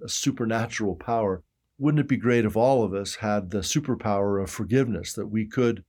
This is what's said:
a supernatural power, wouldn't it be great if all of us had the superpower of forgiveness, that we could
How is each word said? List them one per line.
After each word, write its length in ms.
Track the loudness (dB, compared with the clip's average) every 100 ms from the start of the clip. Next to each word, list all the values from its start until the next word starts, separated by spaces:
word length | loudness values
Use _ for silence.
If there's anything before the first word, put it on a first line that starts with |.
a 40 | -8
supernatural 880 | -4 -2 0 0 0 -2 -2 -4 -4
power, 460 | -2 0 0 -2 -8 _ _ -2
wouldn't 240 | 2 2
it 80 | 2
be 80 | 2
great 300 | 4 4 4
if 100 | 4
all 260 | 4 4
of 120 | 2
us 220 | -2 -6 -4
had 340 | -2 -2 -2
the 80 | -4
superpower 840 | -2 -2 -2 -2 0 0 2 0
of 60 | -2
forgiveness, 640 | -6 0 2 2 -2 -6
that 140 | -8 -4
we 180 | -2
could 400 | -2 2 2 0